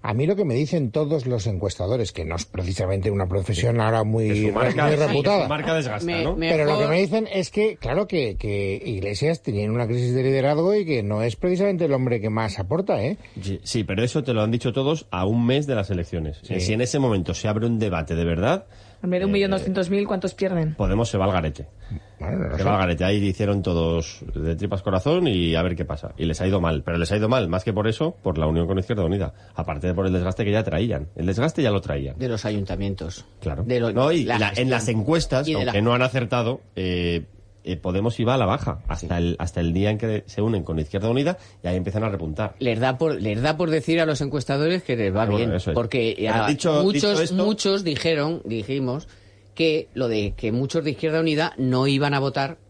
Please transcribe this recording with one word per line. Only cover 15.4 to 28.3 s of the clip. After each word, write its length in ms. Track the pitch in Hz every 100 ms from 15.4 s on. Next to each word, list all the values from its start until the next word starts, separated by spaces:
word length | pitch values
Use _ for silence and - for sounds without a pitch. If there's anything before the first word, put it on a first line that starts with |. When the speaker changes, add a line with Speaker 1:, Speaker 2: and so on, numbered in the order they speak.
| 117
Speaker 2:
mes 220 | 139 147
de 80 | 117
las 140 | 95
elecciones. 480 | 90 85 87 78 85 -
Speaker 1:
Sí. 100 | 92
Speaker 2:
Si 120 | 90
en 80 | 107
ese 180 | 120 147
momento 360 | 131 101 85
se 120 | 85 110
abre 200 | 107 117
un 120 | 113
debate 360 | 107 85 73 82
de 80 |
verdad, 420 | 85 82 107 190 - - - -
Speaker 4:
En 80 | 185
vez 100 | 180
de 40 |
Speaker 2:
eh, 20 | 196
Speaker 4:
un 60 |
millón 180 | 202 196
doscientos 380 | 190 196 190 175
mil, 160 | 196 202
¿cuántos 260 | 190 185
pierden? 400 | - 190 175 160
Speaker 2:
Podemos 340 | 151 95 101 113
se 100 | 98
va 80 | 95
al 60 |
garete. 340 | 92 80 71 - - - 80 - -
Speaker 1:
Bueno, 200 | 82 190
no 60 | -
lo 80 | 78
Speaker 2:
Se 60 |
Speaker 1:
sé. 20 |
Speaker 2:
va 80 | 98
al 60 | 101
garete. 240 | 92 82
Ahí 140 | 92 104
hicieron 440 | 101 92 101 101
todos 640 | 92 85 82 82 76 - -
de 220 | 82 80 82
tripas 260 | 98 95
corazón 460 | 101 95 143 175 165
y 260 | 95 85
a 80 | 80
ver 140 | 90 80
qué 80 |
pasa. 300 | 71 71 - -
Y 80 |
les 160 | 82 -
ha 60 | 92
ido 120 | 98
mal. 220 | 85 78
Pero 160 | - 85
les 140 | 82
ha 40 | 104
ido 120 | 110
mal, 200 | 139 85
más 140 | 92
que 100 | -
por 140 | 107 107
eso, 300 | 110 160 -
por 160 | 98